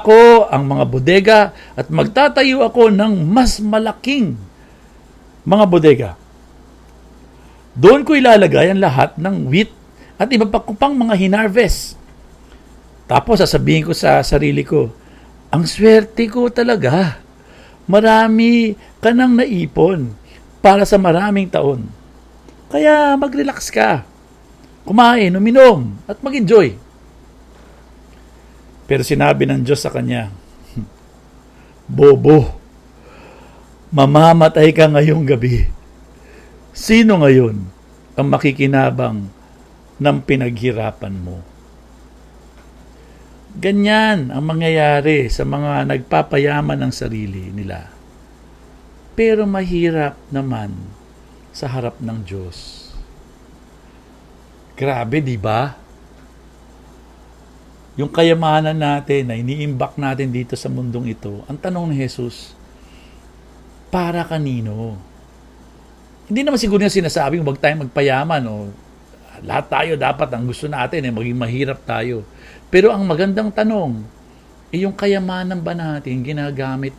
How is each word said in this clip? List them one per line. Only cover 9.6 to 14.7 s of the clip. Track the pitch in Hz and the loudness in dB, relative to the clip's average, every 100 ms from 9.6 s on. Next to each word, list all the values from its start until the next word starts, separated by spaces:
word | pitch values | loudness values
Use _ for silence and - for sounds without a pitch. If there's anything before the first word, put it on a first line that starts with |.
| 214 - - - - - | 0 -6 -20 -20 -16 -6
at | 214 | -2
iba | 247 | 0
pa | 214 226 | 0 -2
ko | - 208 | -6 -4
pang | 277 | -2
mga | 277 226 196 | -2 0 0
hinarvest. | 190 208 220 202 196 - - - - - - - - - - - - - - | 0 0 0 2 0 -2 -10 -18 -20 -20 -20 -20 -20 -20 -20 -20 -20 -16 -4
Tapos | 127 226 214 | -2 2 2
sasabihin | 160 147 131 160 156 | 2 0 0 0 -2
ko | 156 | -2
sa | 147 139 | 2 2
sarili | 139 147 147 143 | 2 0 0 -2
ko, | 135 | -2